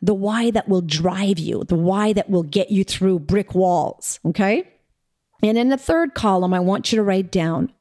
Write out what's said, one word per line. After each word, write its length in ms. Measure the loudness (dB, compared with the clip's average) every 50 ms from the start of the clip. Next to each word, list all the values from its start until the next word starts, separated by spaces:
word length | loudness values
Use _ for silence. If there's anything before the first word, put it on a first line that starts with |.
the 120 | -2 -2 -2
why 380 | 0 -2 -2 0 0 0 0
that 160 | 0 0 0
will 140 | 2 0 0
drive 580 | 0 -2 -4 -2 -2 -2 -2 0 0 0 0 0
you, 240 | -2 -4 -4 -4 -2 -2
the 60 | 0
why 360 | 0 2 2 0 2 2 2
that 180 | 0 0 0 0
will 140 | 0 0 0
get 280 | 0 -2 -2 -2 0
you 120 | 0 0 0
through 360 | -2 -2 -2 0 0 0 0
brick 360 | 0 0 -2 -2 -2 -2 0
walls, 640 | 0 2 2 2 0 0 -2 -6 -8 -10 -12 -10 -6 -4
okay? 420 | -4 -2 0 0 2 0 0 -2 -6 _ _ _ _ _ _ _ _ _ _ _ _ _ -2
And 160 | 0 2 2
in 120 | 2 2 2
the 80 | 0
third 360 | 0 0 0 2 2 2 0 -4
column, 400 | -2 0 2 2 2 2 0 0
I 60 | 2
want 320 | 2 0 0 0 -2 -2
you 60 | 0
to 60 | 0 2
write 280 | 2 0 0 -2 0
down 400 | 0 0 0 0 0 -2 -4 -4 _ _